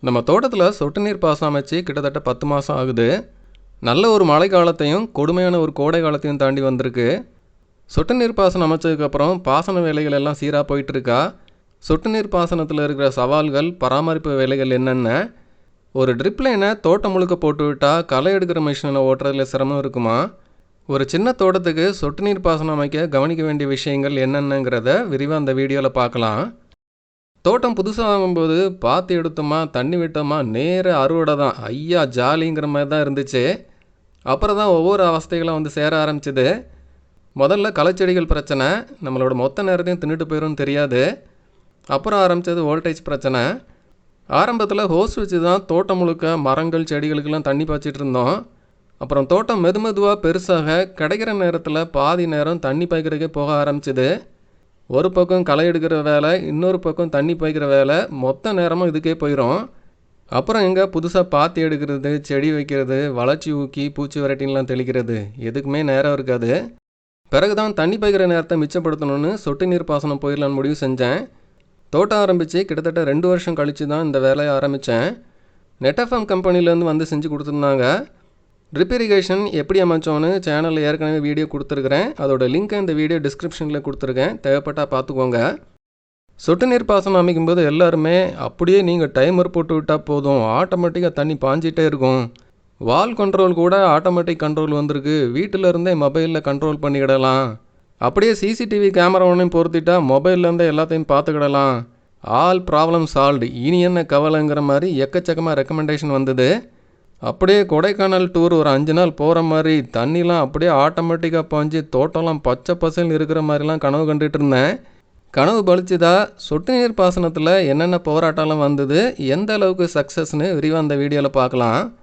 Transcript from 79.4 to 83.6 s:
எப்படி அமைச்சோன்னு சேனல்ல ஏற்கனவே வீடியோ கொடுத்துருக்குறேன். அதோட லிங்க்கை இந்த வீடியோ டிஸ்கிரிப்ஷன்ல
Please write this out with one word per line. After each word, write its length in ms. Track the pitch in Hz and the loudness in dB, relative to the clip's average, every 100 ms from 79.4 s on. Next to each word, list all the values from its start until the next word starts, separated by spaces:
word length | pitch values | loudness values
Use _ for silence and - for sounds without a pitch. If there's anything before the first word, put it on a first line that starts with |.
| 208 | -2
எப்படி 320 | 160 147 190 | -4 0 2
அமைச்சோன்னு 460 | 180 165 156 151 160 190 | 2 2 0 0 0 0
சேனல்ல 340 | 180 151 165 160 | -2 -2 0 0
ஏற்கனவே 400 | 147 156 156 156 | 0 -2 -2 -2
வீடியோ 280 | 147 147 156 | -2 -2 -4
கொடுத்துருக்குறேன். 560 | 143 139 143 131 139 220 311 | -6 -6 -4 0 0 -2 -2
அதோட 240 | 139 131 127 | -2 0 2
லிங்க்கை 300 | 143 208 208 | 0 -2 -4
இந்த 140 | 190 | -2
வீடியோ 260 | 151 156 165 | -2 0 -2
டிஸ்கிரிப்ஷன்ல 600 | 143 139 - - | -4 -6 -10 -8